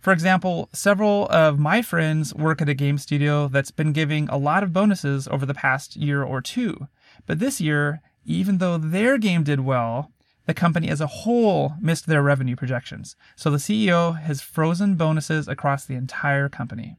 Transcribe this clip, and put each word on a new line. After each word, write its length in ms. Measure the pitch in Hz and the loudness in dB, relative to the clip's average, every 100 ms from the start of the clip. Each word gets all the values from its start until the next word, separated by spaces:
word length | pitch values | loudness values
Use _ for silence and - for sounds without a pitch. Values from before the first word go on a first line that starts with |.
For 120 | 185 | 2
example, 560 | 185 175 185 185 170 - | 2 4 2 2 -4 -6
several 540 | - 202 196 208 202 202 | -2 0 2 4 2 2
of 280 | 165 156 143 | 4 4 4
my 240 | 147 208 | 2 2
friends 520 | 233 170 160 156 147 | 0 0 2 0 -2
work 280 | - 156 160 | -2 -2 0
at 60 | 147 | 0
a 60 | |
game 220 | 135 143 143 | 0 0 0
studio 520 | - 147 147 147 143 | 0 0 2 2 2
that's 220 | 139 131 | 0 -2
been 220 | - 156 | -2 0
giving 360 | 147 151 151 147 | 0 0 0 -2
a 100 | 139 | -2
lot 240 | 139 170 | 0 2
of 100 | 202 | 2
bonuses 540 | 170 208 190 143 139 135 | 2 2 2 0 -2 -2
over 160 | 139 | -4
the 100 | 135 | -2
past 420 | 139 135 131 - - | -2 0 -2 -6 -6
year 260 | 151 143 | -2 -2
or 180 | 135 135 | -2 -6
two. 480 | - - 233 - 139 _ _ - - | -6 -4 -4 -4 -12 _ _ -20 -6
But 120 | 156 | -2
this 220 | 254 - | -2 -2
year, 420 | 151 151 147 156 _ _ | 0 0 0 -4 _ _
even 340 | - 160 190 190 | -6 -2 0 2
though 180 | 180 170 | 2 0
their 420 | 156 180 233 277 | -2 0 2 2
game 260 | 214 170 | 2 2
did 160 | 147 143 | 2 0
well, 520 | 131 127 117 120 143 _ _ _ - | 0 0 0 -4 -6 _ _ _ -6
the 80 | |
company 340 | - 175 165 160 | 0 0 0 -2
as 120 | 151 | -2
a 60 | 151 | -4
whole 680 | - 220 240 226 165 143 151 | -4 0 2 4 2 0 -2
missed 260 | 165 165 - | -2 -2 2
their 160 | 156 | 2
revenue 340 | 143 143 127 127 | 4 2 0 -4
projections. 580 | 127 123 - - 101 - _ - | -4 -6 -6 -16 -16 -20 _ -6
So 140 | 160 | 0
the 80 | 143 | 0
C 280 | - 214 208 | 0 0 2
E 60 | |
O 200 | 175 170 | 2 2
has 280 | 165 156 143 | -2 -4 -6
frozen 560 | - - 160 170 202 185 | -6 -2 0 2 0 2
bonuses 520 | 160 156 - 156 - | 2 0 0 -4 -2
across 360 | 147 143 139 | -4 -2 -2
the 100 | - | -4
entire 540 | 127 127 - 147 139 139 | -8 -6 -4 0 0 0
company. 480 | - 120 - - | -4 -10 -8 -12